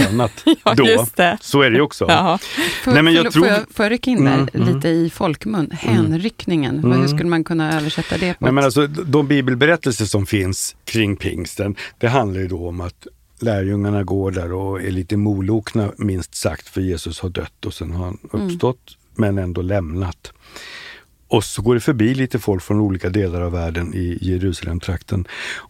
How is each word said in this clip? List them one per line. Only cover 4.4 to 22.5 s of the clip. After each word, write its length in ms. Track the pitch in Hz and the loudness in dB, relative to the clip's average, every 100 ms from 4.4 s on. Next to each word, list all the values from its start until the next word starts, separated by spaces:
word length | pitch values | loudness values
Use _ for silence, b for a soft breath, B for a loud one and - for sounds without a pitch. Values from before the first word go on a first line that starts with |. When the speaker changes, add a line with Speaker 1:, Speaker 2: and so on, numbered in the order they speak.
| 131 | 0
Speaker 1:
mm. 200 | - 117 | 0 2
Speaker 3:
lite 140 | 139 165 | 2 2
i 220 | 165 165 | 2 0
folkmun? 440 | - 180 143 214 | 0 -2 -2 -4
Speaker 1:
Mm. 220 | 208 143 156 | -2 -2 -4
Speaker 3:
Hänryckningen. 1000 | - 113 110 165 214 - - 165 131 143 | 0 2 4 0 -2 -6 -2 0 0 0
Speaker 1:
Mm. 220 | 120 127 | 2 4
Speaker 3:
Hur 80 | 139 | 4
skulle 200 | 151 170 | 2 0
man 140 | 165 | 0
kunna 320 | 160 165 156 156 | 0 -2 0 0
översätta 380 | 151 170 - 170 | -2 -4 -4 -2
det 160 | 180 | -2
på 100 | 180 | 0
Speaker 1:
Nej, 80 | 127 | 2
men 60 | 139 | 4
Speaker 3:
ett 60 | |
Speaker 1:
alltså, 220 | 135 139 143 | 4 4 2
de 420 | 151 170 147 139 | 0 0 2 4
bibelberättelser 760 | 143 131 123 151 170 135 113 | 2 2 2 4 2 0 0
som 220 | 107 104 98 | 0 0 0
finns 500 | 104 92 95 - - | 0 0 -2 -6 -10
kring 320 | - 113 101 98 | -4 0 0 0
pingsten, 580 | 95 - 90 - 101 98 B B | -4 -6 -6 -4 -4 -6 B B
det 100 | 117 | 0
handlar 320 | 135 104 95 | 2 0 -2
ju 80 | 92 | -4
då 200 | 87 87 | -6 -6
om 120 | 90 | -6
att 260 | 87 - - _ _ - | -8 -12 -20 _ _ -6
lärjungarna 640 | 117 101 95 104 101 104 | -2 0 0 0 0 0
går 260 | 92 98 95 | 0 -2 -2
där 220 | 92 85 | -4 -4
och 300 | 92 98 92 | -4 -4 -6
är 80 | 95 | -4
lite 260 | 92 87 104 | -4 -2 0
molokna, 760 | 104 98 95 110 - 117 101 - | 0 0 0 -2 -2 -2 -2 -2
minst 380 | 104 92 - | -2 -2 -6
sagt, 340 | - - - - | -4 -4 -4 -8
för 120 | 98 | -4
Jesus 400 | 92 82 85 - | -2 -4 -6 -8
har 80 | 92 | -8
dött 360 | - - _ 107 | -6 -8 _ -12
och 80 | |
sen 160 | - 82 | -10 -8
har 120 | 87 | -6
han 140 | 90 - - | -6 -8 -8
Speaker 3:
Mm. 140 | 107 190 | -6 -4
Speaker 1:
uppstått, 500 | 175 123 131 _ - _ | -2 -2 -4 _ -20 _
men 240 | - 104 98 | -2 0 0
ändå 240 | 90 90 | -2 -4
lämnat. 680 | 90 101 80 87 92 - - - B B B B B B B _ - | -2 -2 -2 -4 -6 -8 -16 -20 B B B B B B B _ 0
Och 160 | 120 | 0
så 180 | - - | 0 -2
går 120 | 110 | 0
det 60 | 120 | 2
förbi 340 | - 120 110 | 2 2 2
lite 240 | 131 131 117 | 0 -2 -2
folk 240 | - | 0